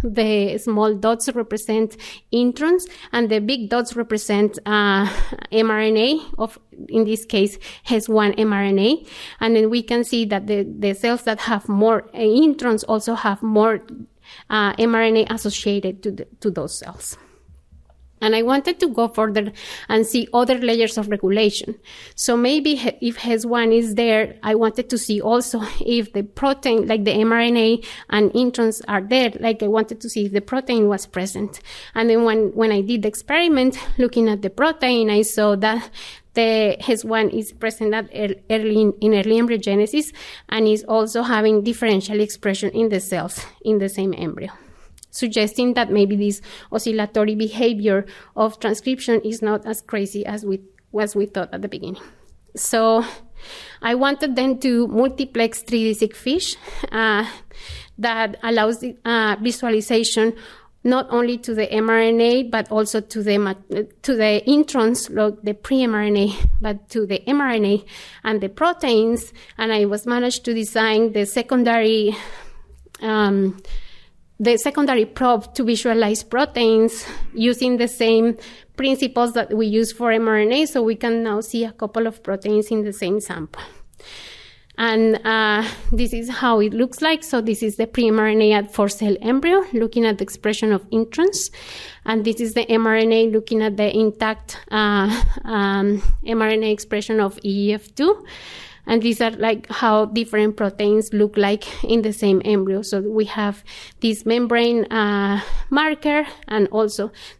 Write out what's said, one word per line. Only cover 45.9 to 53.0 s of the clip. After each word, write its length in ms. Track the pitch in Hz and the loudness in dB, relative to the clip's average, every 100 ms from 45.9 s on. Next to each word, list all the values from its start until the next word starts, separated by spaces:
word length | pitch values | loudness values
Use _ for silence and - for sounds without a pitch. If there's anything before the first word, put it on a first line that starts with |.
maybe 240 | 208 202 | 2 2
this 260 | 202 208 202 - - - | 2 -2 -4 -10 -20 -8
oscillatory 640 | 220 233 220 208 214 214 | -4 -2 -2 -2 0 0
behavior 720 | 214 220 214 240 214 214 196 196 - - - | 0 -4 0 0 2 0 0 -2 -12 -10 -2
of 240 | 214 214 | -2 -2
transcription 600 | 220 220 262 254 - 226 | -4 -2 -4 -4 0 0
is 200 | 214 226 | 0 -4
not 240 | 214 214 220 | -2 -2 -4
as 140 | 220 | -10
crazy 440 | - 214 196 202 | -6 -6 -4 -6
as 220 | 202 208 208 | -8 -8 -6
we, 140 | 190 190 _ _ 208 | -6 -8 _ _ -4
as 160 | 208 208 | -2 -2
we 100 | 202 | -2
thought 260 | 196 170 | -4 -6
at 100 | 180 | -8
the 60 | 196 | -10
beginning. 320 | 190 202 190 - - - - _ | -10 -12 -14 -18 -20 -20 -20 _
So 500 | - - 226 226 226 | -8 -2 2 4 2